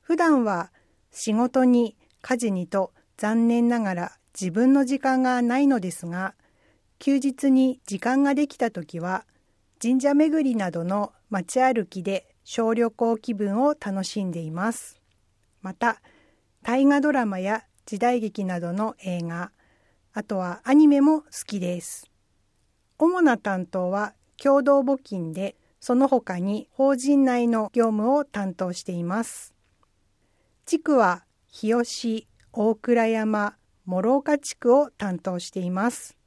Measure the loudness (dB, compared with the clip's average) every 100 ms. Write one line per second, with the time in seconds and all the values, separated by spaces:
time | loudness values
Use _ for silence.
0 | -2 0 4 4 2 -2 -6 _ _ _
1 | _ -10 -2 0 0 2 4 4 2 _
2 | _ _ -4 -2 -2 -4 -4 -4 -4 _
3 | _ -6 -2 2 2 2 2 0 -2 -4
4 | -8 _ _ -8 -4 2 4 4 2 0
5 | 0 0 0 0 0 2 2 2 -2 -8
6 | -10 -8 -8 _ _ _ _ _ _ _
7 | 0 0 0 0 2 4 4 0 -10 -6
8 | 0 2 2 0 -2 -2 -4 -4 -12 -8
9 | -6 -6 -8 _ _ _ _ _ 0 2
10 | 4 4 4 2 0 0 -2 -4 -4 -2
11 | -4 _ _ -6 -2 2 2 2 -4 -8
12 | -6 -6 _ _ -10 -2 0 0 -2 0
13 | -2 -2 -4 -4 -2 0 0 0 -6 -6
14 | -6 -6 -6 -6 -8 -6 -6 -6 -14 _
15 | _ _ _ _ _ _ -14 -2 -2 -2
16 | _ _ _ _ _ _ -2 2 4 4
17 | 2 0 -2 -4 -4 -4 _ _ -12 -2
18 | 0 0 -4 -6 -6 -4 -4 -4 -6 -6
19 | -8 -6 -6 -8 -10 _ _ _ _ _
20 | _ -12 -6 -6 -6 -8 2 6 8 6
21 | 4 2 -2 -16 -10 -6 -6 -6 -10 -16
22 | -18 _ _ _ _ _ _ _ _ 0
23 | 0 4 2 2 -2 -6 -4 -6 -4 -4
24 | -6 _ _ -4 2 2 4 2 2 -4
25 | -4 -8 -8 -8 -10 _ _ _ -2 2
26 | 4 2 -2 -6 -4 -4 -8 0 0 2
27 | 2 4 4 2 0 0 -2 0 0 0
28 | 0 0 -2 -6 -6 -4 -6 -6 -8 -6
29 | -4 -4 -4 -10 -18 _ _ _ _ _
30 | _ _ _ _ _ _ -4 -2 2 4
31 | 4 0 _ _ _ -8 -2 0 -2 -6
32 | -6 -6 _ _ _ -2 -2 0 0 2
33 | 2 0 -2 -2 -4 _ _ _ -6 -2
34 | 0 0 0 -2 -4 -2 4 4 2 -4
35 | -6 -4 -6 -6 -8 -8 -4 -2 -2 -4
36 | -16 _